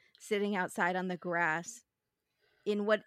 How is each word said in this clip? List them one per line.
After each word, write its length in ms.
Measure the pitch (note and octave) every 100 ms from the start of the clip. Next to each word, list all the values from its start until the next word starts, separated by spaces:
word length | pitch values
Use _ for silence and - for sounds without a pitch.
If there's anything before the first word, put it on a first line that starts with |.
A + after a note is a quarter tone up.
| _ _
sitting 360 | - G3+ G3+ G3+
outside 400 | F3+ - F3 F3+
on 120 | F#3
the 80 | F3+
grass 640 | F3+ E3+ E3+ D#3+ F3 - _ _ _ _ _ _ _ _ G3+
in 200 | G#3 G#3
what, 180 | G#3+